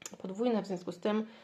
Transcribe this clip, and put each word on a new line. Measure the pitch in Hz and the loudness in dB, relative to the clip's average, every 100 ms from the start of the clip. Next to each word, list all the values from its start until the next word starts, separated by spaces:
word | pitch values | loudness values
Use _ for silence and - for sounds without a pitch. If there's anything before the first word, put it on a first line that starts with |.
| - - | -14 -8
podwójne, | 190 190 247 220 | -6 2 4 4
w | 190 | 2
związku | 180 - | -2 -4
z | 175 | -2
tym | 214 214 220 - | 2 2 0 -8